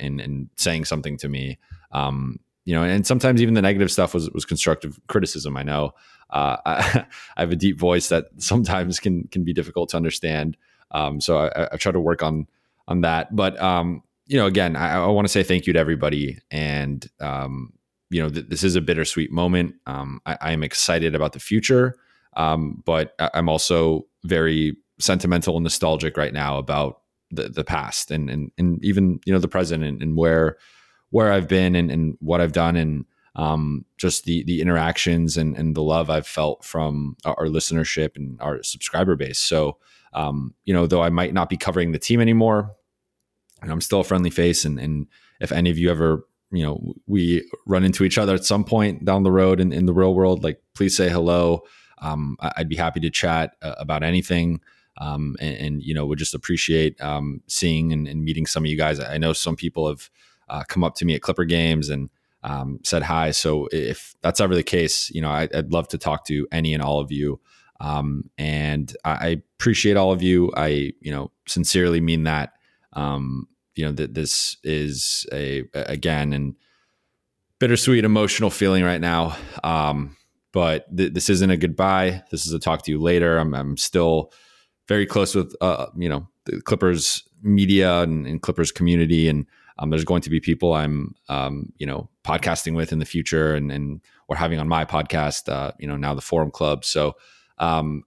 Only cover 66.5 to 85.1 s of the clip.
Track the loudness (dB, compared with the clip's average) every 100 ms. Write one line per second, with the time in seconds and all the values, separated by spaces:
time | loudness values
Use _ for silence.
66.5 | -2 0 0 0 -2 -2 -4 -4 -4 _
67.5 | _ _ _ -6 -4 -4 -4 -8 -6 -4
68.5 | -2 -2 -2 -6 -8 -6 -4 -2 -4 -6
69.5 | _ 0 4 4 4 4 4 4 4 4
70.5 | 0 0 0 -2 -6 -8 -8 -8 _ -6
71.5 | -2 2 4 4 4 2 2 2 0 -4
72.5 | _ _ _ _ -6 -4 -4 -6 -8 -10
73.5 | _ _ -6 -4 -2 -4 -4 -4 -2 -4
74.5 | -6 -4 -2 -2 -4 -4 -4 -6 -6 -4
75.5 | -6 -6 -8 -6 -4 -2 0 0 -2 -4
76.5 | -8 _ _ _ _ _ _ _ _ _
77.5 | _ 2 2 4 4 6 4 4 2 0
78.5 | 2 4 4 4 2 0 0 0 -4 -14
79.5 | -8 -2 0 0 -2 -6 -12 _ _ _
80.5 | 0 2 0 -4 -2 -2 0 2 4 4
81.5 | 4 0 0 2 2 2 -2 -8 -8 -6
82.5 | -4 -2 -2 -2 0 2 4 4 2 0
83.5 | -2 -6 -4 -2 2 2 2 -2 _ _
84.5 | _ _ _ _ 0 0